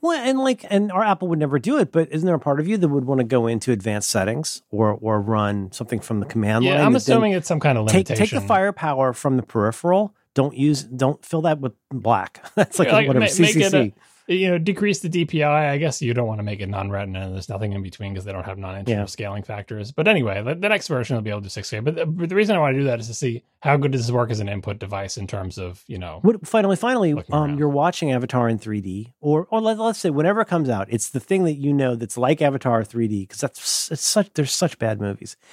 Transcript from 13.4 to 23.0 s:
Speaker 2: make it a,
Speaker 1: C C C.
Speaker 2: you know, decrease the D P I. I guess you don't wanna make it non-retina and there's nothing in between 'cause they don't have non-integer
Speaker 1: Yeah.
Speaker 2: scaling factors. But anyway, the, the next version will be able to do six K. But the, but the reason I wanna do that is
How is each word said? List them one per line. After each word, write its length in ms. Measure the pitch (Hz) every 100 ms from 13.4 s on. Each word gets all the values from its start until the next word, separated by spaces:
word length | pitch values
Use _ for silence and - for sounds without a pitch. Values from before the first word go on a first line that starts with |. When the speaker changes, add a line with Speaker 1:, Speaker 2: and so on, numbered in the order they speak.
Speaker 2:
make 160 | 165 160
it 40 |
a, 80 | 196
Speaker 1:
C 0 |
C 240 | 143 107 - _ _ -
C. 80 |
Speaker 2:
you 140 | 185 185
know, 80 | 175
decrease 440 | 175 180 208 -
the 80 | 170
D 160 | 175 160
P 160 | 156
I. 300 | 147 151 147
I 20 | 143
guess 220 | 160 -
you 140 | 120
don't 120 | 120 113
wanna 160 | 107
make 180 | 104 101
it 80 | 95
non-retina 500 | 98 98 98 98 95 95
and 80 |
there's 160 | 95 -
nothing 220 | 98 104
in 80 | 98
between 320 | 95 - 101
'cause 100 | 95
they 80 | 101
don't 120 | 95 98
have 100 | 98
non-integer 440 | 92 98 107 104
Speaker 1:
Yeah. 40 |
Speaker 2:
scaling 380 | 98 - 104 101
factors. 500 | 98 104 - 107 104
But 160 | - 185
anyway, 340 | 190 113 98
the, 120 | 113
the 160 | 170 202
next 180 | 202 -
version 280 | 131 113 120
will 60 |
be 60 | 107
able 120 | 104
to 60 | 98
do 20 |
six 180 | 107 -
K. 120 | 107
But 160 | 131 165
the, 100 | 160
but 240 | 170 170
the 40 |
reason 220 | 190 208 185
I 40 |
wanna 180 | 143 135
do 60 |
that 140 | 139
is 100 | 117